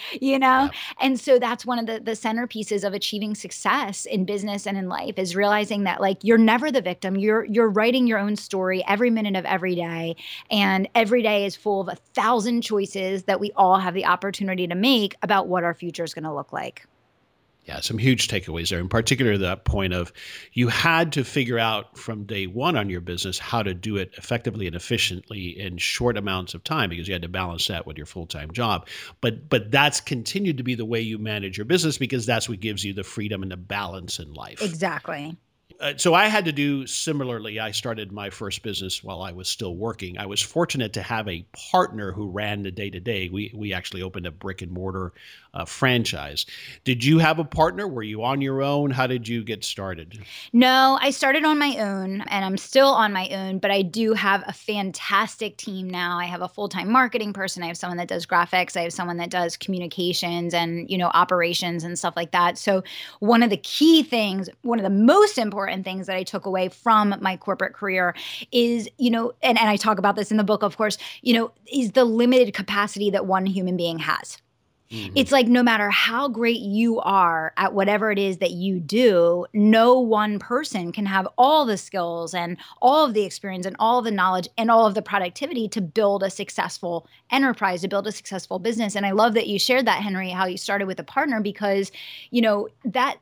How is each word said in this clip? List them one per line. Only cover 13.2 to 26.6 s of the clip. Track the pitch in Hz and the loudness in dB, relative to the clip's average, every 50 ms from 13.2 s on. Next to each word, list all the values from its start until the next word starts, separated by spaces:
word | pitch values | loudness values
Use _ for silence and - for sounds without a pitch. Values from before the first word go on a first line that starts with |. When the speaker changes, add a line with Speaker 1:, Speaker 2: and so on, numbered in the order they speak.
| 185 | -2
Speaker 1:
that | - 196 185 | -2 -2 0
we | 202 208 - - | -2 -2 2 4
all | 196 180 185 190 | 6 6 6 4
have | 190 180 170 | 4 0 -2
the | 190 175 | 0 2
opportunity | 160 175 180 - 202 185 - 202 190 185 185 180 | 2 2 2 0 -4 -6 -4 -4 -4 -2 -2 -2
to | 170 175 | -2 -2
make | 180 208 262 269 233 208 196 - - | 0 2 4 4 4 2 0 -4 -6
about | - 185 208 196 185 175 | -2 0 2 2 2 2
what | 180 180 170 | 0 0 0
our | 170 165 | 0 -2
future | - 175 175 - - 170 | -4 -8 -10 -8 -6 -8
is | 156 - | -8 -8
gonna | 170 156 160 151 | -8 -10 -8 -8
look | 143 139 - - | -8 -8 -8 -10
like. | 156 - - - - - _ _ _ _ _ _ _ _ _ _ _ _ _ _ _ _ - | -10 -10 -10 -12 -16 -20 _ _ _ _ _ _ _ _ _ _ _ _ _ _ _ _ -14
Speaker 2:
Yeah, | 67 73 | -10 -8
some | - - 117 107 | -6 -6 -4 0
huge | 110 131 127 - - - | 2 2 2 2 0 -2
takeaways | - 98 90 - 80 82 85 - | -2 -4 -4 -4 -6 -6 -4 -4
there, | 92 85 | -4 -4
in | 90 92 | -2 0
particular | - 113 113 - 135 120 131 113 104 98 | 0 0 2 2 0 2 2 2 2 2
that | 95 87 95 - - | 0 -2 -2 -2 -2
point | - - 101 95 92 | -2 0 0 0 0
of | 90 90 87 - - - - - - - - - _ | -2 -2 -4 -6 -10 -16 -20 -18 -18 -18 -20 -6 _
you | 120 123 113 | 0 0 0
had | 113 - - 165 165 165 170 160 143 | 0 0 2 2 2 2 2 0 0
to | - 127 | -2 -4
figure | - - 147 131 117 120 113 | -2 -2 -2 -2 0 0 0
out | 113 113 110 104 104 - _ - | 0 0 0 -2 -4 -8 _ -14
from | - - 110 107 104 | -12 -10 -10 -10 -10
day | 101 110 101 95 | -8 -6 -6 -6
one | 90 92 117 135 175 170 120 | -6 -4 -2 -2 0 0 0
on | 107 101 | 0 -2
your | 90 87 | -4 -6
business | 87 87 87 87 - 95 87 - | -6 -6 -6 -6 -6 -6 -6 -8
how | - - - 117 107 | -6 -4 -2 -2 -2
to | 101 92 | -2 -4
do | 90 95 113 104 98 | -6 -6 -4 -4 -4
it | 92 - - - | -4 -6 -10 -14
effectively | - - 120 120 - 127 104 110 98 87 | -8 -6 -4 -4 -4 -4 -6 -4 -6 -6
and | 80 | -6
efficiently | 87 - - 120 110 - - 90 92 - - - 101 92 90 85 - | -8 -4 -2 -2 0 0 -2 -4 -6 -10 -14 -12 -10 -10 -10 -10 -10
in | 101 95 90 87 | -10 -10 -6 -4
short | - - - - 123 120 117 | -4 -4 -2 0 0 0 0
amounts | 101 101 101 95 92 90 - - | 0 -2 -2 -4 -4 -6 -8 -12
of | 85 | -12